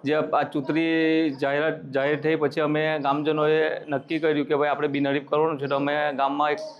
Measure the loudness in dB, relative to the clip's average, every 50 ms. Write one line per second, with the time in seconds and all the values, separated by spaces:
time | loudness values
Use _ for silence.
0 | 0 0 0 0 0 0 0 0 0 0 -2 -4 -2 0 0 0 2 2 2 2
1 | 2 2 2 2 2 0 -2 -2 -2 0 0 0 0 0 -2 -4 -10 -4 -2 0
2 | 2 2 0 0 0 0 0 2 0 0 0 0 0 0 2 0 0 0 0 0
3 | 0 0 0 0 0 0 0 2 2 2 4 2 2 0 -2 -6 -6 -4 -4 -4
4 | -4 -4 -4 0 0 2 2 0 0 0 0 2 2 0 0 0 -2 -2 0 0
5 | 0 0 0 -2 -2 0 0 2 2 2 0 -4 -4 -2 -2 0 0 0 0 0
6 | -2 -2 0 0 0 0 0 0 0 0 0 -2 -6 -12 -14